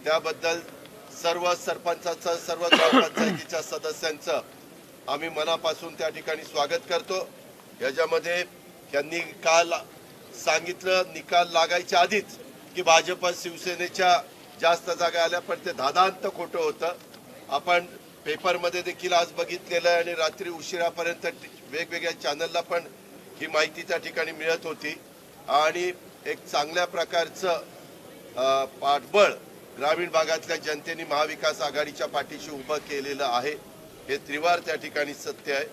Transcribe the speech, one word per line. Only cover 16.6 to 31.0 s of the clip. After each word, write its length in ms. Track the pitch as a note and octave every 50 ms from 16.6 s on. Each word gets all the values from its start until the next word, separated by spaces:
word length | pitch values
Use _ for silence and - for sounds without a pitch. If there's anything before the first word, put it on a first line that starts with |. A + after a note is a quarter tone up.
| D#3+ D3+ C#3+ - D#3+ E3 F3+ - - - - - - - - - - -
आपण 380 | C3+ C#3+ - F3+ F3 F3 F3 F3 - - - - - - -
पेपरमध्ये 560 | C#3+ D#3 D#3 - F#3 F3 F3 F3 F3 E3 F3+
देखील 300 | F3 F3+ E3 - F3+ F3+
आज 200 | F3 E3+ F3 D#3+
बघितलेलं 560 | D3+ E3+ E3+ E3 F3 F#3 - - F3+ E3+ E3 F3
आहे 100 | F3 E3+
आणि 160 | E3+ F3 E3+
रात्री 360 | D#3+ D#3+ D#3 - - G3 F3
उशिरापर्यंत 760 | E3+ D#3+ C#3+ - F#3 F3 E3+ E3+ D#3 E3 E3 E3+ E3+ E3+ -
टी-, 340 | E3+ C#3 - - - - - - -
वेगवेगळ्या 500 | C3 D#3+ E3+ D#3+ E3+ E3+ D#3+ E3+ E3 -
चॅनलला 400 | - D3+ D3 D3 E3 E3 E3 F3
पण 200 | E3 - E3+ E3+ E3 - - - - - - - - - - -
ही 60 | D#3
माहिती 360 | D#3 D#3 D3+ D#3+ D#3+ D#3+ F3
त्या 140 | E3+ F#3 F3
ठिकाणी 360 | E3 E3 E3 D#3 E3+ D#3+ D#3+
मिळत 340 | D#3+ D#3 D#3 D#3+ E3 D#3+ -
होती 320 | E3 D3 - - D3+ D#3+ - - - - - - - - - - -
आणि 440 | C3 C#3+ D3+ D#3+ E3 F3 F3+ F3+ F3 - - - - - -
एक 200 | C#3+ D#3 - -
चांगल्या 380 | - - D3+ D3 D#3 E3 F3+ F3
प्रकारचं, 760 | F3 F3+ E3+ D#3+ - F3+ E3+ E3 D#3 - - F#3+ F3+ E3+ D3 - - - - - - - - - - - - - - -
अ, 280 | A#2+ C3 C3+ C#3 C3+ C3+
पाठबळ 680 | C3 - - C#3+ C#3 C#3+ C#3+ B2 C3+ D#3+ G#3 G3+ D#3+ - - - - - - - - - -
ग्रामीण 320 | C3+ D3 E3 E3 F3 E3
भागातल्या 460 | D#3+ D#3+ D#3 D3+ D#3+ D#3+ - D#3+ E3
जनतेने 480 | D#3 - D#3 D3+ D3 D3 E3 E3 D#3+